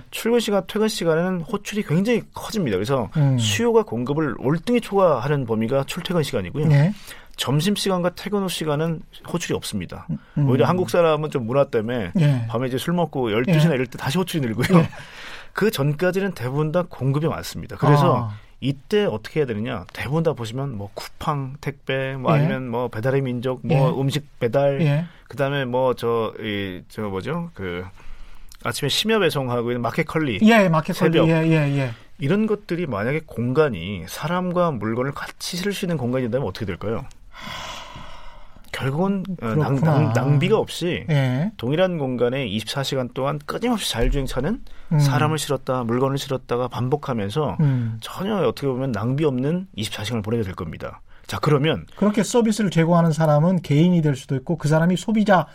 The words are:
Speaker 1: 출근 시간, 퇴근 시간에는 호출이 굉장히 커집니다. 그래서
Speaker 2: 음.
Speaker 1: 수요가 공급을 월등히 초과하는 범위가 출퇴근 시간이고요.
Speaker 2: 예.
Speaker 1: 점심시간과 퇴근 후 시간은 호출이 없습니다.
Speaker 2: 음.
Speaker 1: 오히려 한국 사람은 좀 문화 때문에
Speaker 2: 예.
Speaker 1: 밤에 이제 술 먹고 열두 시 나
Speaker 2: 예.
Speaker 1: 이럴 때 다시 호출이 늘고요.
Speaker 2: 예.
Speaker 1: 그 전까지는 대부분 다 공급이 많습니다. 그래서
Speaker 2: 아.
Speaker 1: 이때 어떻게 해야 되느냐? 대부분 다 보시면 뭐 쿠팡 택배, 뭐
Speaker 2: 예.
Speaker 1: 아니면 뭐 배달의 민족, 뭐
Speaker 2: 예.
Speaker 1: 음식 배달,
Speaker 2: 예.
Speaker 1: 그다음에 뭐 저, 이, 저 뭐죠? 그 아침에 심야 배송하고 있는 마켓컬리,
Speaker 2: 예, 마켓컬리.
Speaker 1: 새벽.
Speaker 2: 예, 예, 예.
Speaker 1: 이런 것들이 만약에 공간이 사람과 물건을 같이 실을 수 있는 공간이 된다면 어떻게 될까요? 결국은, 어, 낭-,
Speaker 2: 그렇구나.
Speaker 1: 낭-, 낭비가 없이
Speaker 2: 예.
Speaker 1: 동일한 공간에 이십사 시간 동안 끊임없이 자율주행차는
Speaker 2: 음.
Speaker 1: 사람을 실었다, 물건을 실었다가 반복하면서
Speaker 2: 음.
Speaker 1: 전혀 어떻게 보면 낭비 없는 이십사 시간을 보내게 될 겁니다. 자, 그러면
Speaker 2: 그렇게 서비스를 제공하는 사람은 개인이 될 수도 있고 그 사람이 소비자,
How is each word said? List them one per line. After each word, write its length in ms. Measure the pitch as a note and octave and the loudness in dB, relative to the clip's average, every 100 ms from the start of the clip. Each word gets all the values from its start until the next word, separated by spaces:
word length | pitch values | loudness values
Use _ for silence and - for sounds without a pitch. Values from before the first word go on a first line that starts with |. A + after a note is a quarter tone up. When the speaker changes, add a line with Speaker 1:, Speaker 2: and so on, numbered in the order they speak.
| - | -6
Speaker 1:
출근 280 | - A3+ A#3+ | -4 2 2
시간, 240 | A3+ G3+ F#3+ | 2 0 0
퇴근 200 | G#3+ G#3+ | 0 0
시간에는 540 | G#3+ E3+ D#3 F3+ F3+ | 2 2 2 2 -2
호출이 420 | D#3+ - - G#3 | -4 -6 -4 -4
굉장히 380 | - D#3 G3+ A#3 - | 0 2 4 2 0
커집니다. 440 | - - A3 D3+ F#2 | -10 -6 -2 0 0
그래서 320 | G#2+ C#3 G#2+ D#3+ | 2 0 0 2
Speaker 2:
음. 200 | C#3 B2+ | 4 4
Speaker 1:
수요가 460 | A2+ G#2 A#3 A3+ | 2 2 4 4
공급을 520 | G#3+ A2+ B2 D3 D3+ G#2 | 2 0 -2 0 -2 -2
월등히 440 | B2 E3 E3+ B3 | 0 0 2 0
초과하는 640 | A3+ G3 F#3 C3+ B2+ D3 A#2+ | 2 4 4 4 2 0 0
범위가 380 | A2 A2+ C3+ C3+ | 0 2 0 -2
출퇴근 380 | - E3+ E3+ | -4 -2 0
시간이고요. 480 | C#3+ A#2 F#2 C#3 D#3 | 0 -2 -4 0 4
Speaker 2:
예. 220 | C#3+ D#3+ G#3 - - - - | 6 4 0 -10 -20 -14 -6
Speaker 1:
점심시간과 760 | - C#3+ E3+ G3+ G3 F#3 F3 F3 | 0 2 2 0 0 0 0 -2
퇴근 280 | G3 G#3 | -4 -2
후 60 | F#3 | -2
시간은 520 | - D#3 D3 E3 D#3+ - - - | -2 -2 0 -2 -4 -8 -18 -6
호출이 240 | E3+ - A2 | -6 -4 -4
없습니다. 520 | - G#2 E2+ F#2 - - - - | -4 -6 -8 -10 -8 -8 -6 0
Speaker 2:
음. 100 | C#3 | 4
Speaker 1:
오히려 200 | C3 C#3+ | 4 4
한국 220 | F3+ F3+ | 2 2
사람은 420 | F#3 E3 D3+ D3+ | 4 4 4 0
좀 160 | D3 A2 | -4 0
문화 160 | C3+ C#3 | 2 2
때문에 460 | A#2 G#2+ B2 F3+ F#3+ | 2 0 -2 -2 2
Speaker 2:
예. 260 | D3 C3 A2+ | 4 2 0
Speaker 1:
밤에 200 | A#2 C3 | -4 -2
이제 100 | B2 | -2
술 160 | - | 0
먹고 380 | F3 D#3+ C#3+ A#2+ | 0 0 0 0
열두 280 | G#2 C3+ D#3+ | 2 4 4
시 60 | D#3+ | 4
나 60 | |
Speaker 2:
예. 40 | C3+ | 4
Speaker 1:
이럴 120 | B2+ | -2
때 100 | - | -4
다시 200 | C3+ E3+ | -2 -2
호출이 280 | F#3 E3 B2 | 0 -2 -2
늘고요. 340 | G#2+ D#3 F#3 | 0 4 4
Speaker 2:
예. 100 | D#3 - - - - - - | 4 -2 -16 -16 -16 -16 -12
Speaker 1:
그 180 | - G#3 | -2 0
전까지는 640 | E3+ C#3 D3 F3+ F3+ G3 | 2 0 0 0 0 -2
대부분 380 | F3 B2 C#3 D#3 | -2 -4 -2 0
다 120 | E3+ F3 | -2 -4
공급이 400 | - B2+ C#3 D#3 | -4 -2 0 0
많습니다. 500 | E2+ D#2+ - - G2+ | -2 -6 -10 -10 0
그래서 520 | C#3 D3 C#3 B2+ A2 | 4 6 6 2 0
Speaker 2:
아. 80 | G#2 - - | -8 -16 -6
Speaker 1:
이때 440 | B2 C3+ - G#3 G3+ | -4 -4 0 0 2
어떻게 340 | G#2+ - D#3 | -2 -4 -2
해야 80 | C3+ | -2
되느냐? 380 | G#2 A#2 A#2 D2+ | -2 -4 -6 -8
대부분 280 | - G2+ D#3 | -10 -4 0
다 120 | E3 | 0
보시면 440 | A#2+ A2+ B2 C#3 A2 | 0 -4 -6 -6 -6
뭐 120 | G2+ | -10
쿠팡 640 | - - - - D3 C3 C#3 | -12 -14 -8 -4 -4 -4 -8
택배, 540 | - - - C3+ C3+ C3 | -10 -8 -4 -2 -2 -2
뭐 180 | B2 | 2
Speaker 2:
예. 60 | C3+ | 2
Speaker 1:
아니면 300 | D3+ C3+ B2+ | 2 0 -2
뭐 200 | A#2 B2 | -4 -4
배달의 320 | A2+ B2 C3+ | -2 0 0
민족, 440 | C3+ B2 A#2+ B2+ A#2 | 0 -2 -4 -4 0
뭐 120 | D3 C#3+ - | 2 4 2
Speaker 2:
예. 60 | |
Speaker 1:
음식 360 | C3+ C#3+ D3 - | 0 -2 -6 -4
배달, 420 | A#2+ C3 C#3+ C#3 | 0 2 2 2
Speaker 2:
예. 240 | D#3 C#3+ E3+ - - | 2 0 -2 -10 -12
Speaker 1:
그다음에 340 | A2+ C#3 C#3+ | -4 -2 -2
뭐 300 | C3 B2 C3 | -2 0 2
저, 400 | A#2+ A#2 A#2 A2 - | 0 0 0 -2 -4
이, 400 | A2 G2+ G2 F#2 - | -4 -4 -4 -8 -12
저 140 | - | -8
뭐죠? 480 | G#2+ F#2+ G#2 E3 E3+ | -6 -4 -4 -6 -8
그 320 | - F#2+ F2 F#2 - - - - - - - | -8 -6 -6 -8 -12 -12 -12 -12 -12 -14 -10
아침에 260 | A#2 A#2+ C#3 | -8 -4 -2
심야 300 | - G#3+ A3 | -2 0 2
배송하고 520 | F3 C#3 B2+ A#2+ A#2+ | 2 0 -2 -2 -2
있는 100 | B2 | -2
마켓컬리, 580 | A#2+ C#3 D#3 E3 D3+ F#2+ | -2 -2 -2 -2 -2 4
Speaker 2:
예, 240 | G#3+ A3+ F#3 | 6 6 6
마켓컬리. 460 | D#3+ D#3 F3 F3 | 2 0 0 2
Speaker 1:
새벽. 160 | D#3+ D#3+ | 4 4
Speaker 2:
예, 180 | E3 D#3+ | 4 4
예, 300 | D#3+ C#3+ C#3 | 4 2 0
예. 140 | C3 A2+ - - | -2 -6 -16 -6
Speaker 1:
이런 300 | C#3 G3+ G#3+ | 0 0 2
것들이 380 | G#3 - E3+ E3+ | -2 -4 -6 -4
만약에 360 | G2+ A2+ D3+ - | -2 -2 -2 -4
공간이 800 | - A#2+ C3 D3+ G2 F2 G2 F2 | -4 0 2 2 0 -6 -8 -10
사람과 640 | - D3+ F3+ F3+ F3 F3 | -8 -4 -2 -2 0 0
물건을 420 | B2+ G#2+ A#2 C3+ | 0 -2 -2 -4
같이 420 | C#3+ - - - F3 | -6 -10 -10 -8 -6
실을 160 | G3 | -4
수 140 | F#3+ F3 | -4 -4
있는 120 | E3 | -2
공간이 260 | B2 B2+ | -2 -2
된다면 240 | B2 B2 A#2+ | 0 -2 -2
어떻게 180 | - G#2+ | -4 -6
될까요? 400 | E2+ G2+ A2+ C3+ - - - - - - - - - - - - - - - - | -6 -6 -6 -8 -14 -20 -16 -14 -12 -12 -14 -14 -16 -14 -14 -14 -14 -16 -18 -12
결국은, 520 | - C3+ C#3+ F#3+ G3 F#3 F3+ | -6 -2 0 0 0 -4 -6
어, 60 | A#2 | -2
낭-, 280 | A2 D3 C3+ | 0 2 2
Speaker 2:
그렇구나. 160 | D#3+ | 4
Speaker 1:
낭-, 220 | D3 A2 | 4 2
낭비가 440 | A#2+ C3+ D3 F3+ G#3+ | 2 4 4 4 2
없이 480 | B2+ - F3 C3+ - | 0 -4 -4 -4 0
Speaker 2:
예. 420 | D3 C3 B2+ F#3 - | 0 2 0 -2 -4
Speaker 1:
동일한 400 | A#2 D#3 F#3 E3+ | -2 2 2 0
공간에 480 | C3+ B2+ A#2+ C3 B2 | -2 0 0 0 -2
이십사 380 | G#2 G#2+ - | -4 -4 -6
시간 260 | C3+ C3+ B2 | -4 -2 -4
동안 300 | - C3+ D3 - | -4 -4 -4 -6
끊임없이 460 | D#3+ A#3 A3+ - | -4 -2 -2 -2
자율주행차는 680 | A2+ C3 C#3 C3 - B2 B3 - - - | 0 2 2 0 -2 -2 -4 -6 -12 0
Speaker 2:
음. 80 | D#3 | 4
Speaker 1:
사람을 380 | C#3+ C#3 D3+ D#3 | 4 4 2 0
실었다, 460 | D3 C3+ - B2+ | -2 -4 -2 -2
물건을 340 | A#2 B2 C3+ C#3 | 0 0 2 0
실었다가 500 | - C3 - A#2+ B2+ | -2 -6 -2 -4 -2
반복하면서 880 | A#2+ B2 C#3+ C#3+ A#2+ G2 G#2+ D3+ - | -4 -2 -2 -2 -4 -2 -2 -2 2
Speaker 2:
음. 360 | D3 B2+ A#2 A2 | 2 2 -2 -6
Speaker 1:
전혀 340 | - - F#3+ G#3 | -10 -8 -4 0
어떻게 300 | C3+ A2 C#3 | 0 0 -2
보면 240 | B2 C3+ | -2 -2
낭비 340 | G#2 A2+ C3+ D#3+ | -2 -2 0 0
없는 420 | B2+ C#3 F3 F#3+ - | 0 0 -2 -4 -8
이십사 280 | G2+ - | -8 -6
시간을 180 | G#2 A#2 | -6 -4
보내게 220 | G2+ A#2 | -2 -2
될 100 | G2 | -2
겁니다. 480 | F2 E2+ E2 C2 - - - - | -6 -8 -8 -12 -14 -18 -18 -12
자, 140 | G#2 | -4
그러면 460 | - C#3+ D3+ C3+ A2 - | 2 2 2 0 -6 -2
Speaker 2:
그렇게 280 | G3+ G#3 | 0 2
서비스를 460 | F#3+ A#3+ A3+ G#3+ G#3 | 2 2 2 2 2
제공하는 400 | E3 D#3+ E3+ E3 | 2 4 4 4
사람은 500 | D3+ D#3+ D3 E3 F#3 | 4 4 4 4 2
개인이 400 | - D3 F3 F3 | 2 4 6 6
될 140 | D3+ C3 | 4 0
수도 200 | - C3+ | -2 -4
있고 220 | - E3+ | -2 -2
그 100 | D3 | 2
사람이 300 | D#3+ E3+ F3+ | 4 4 2
소비자, 480 | - A3 G#3 - D3 | 0 2 4 4 2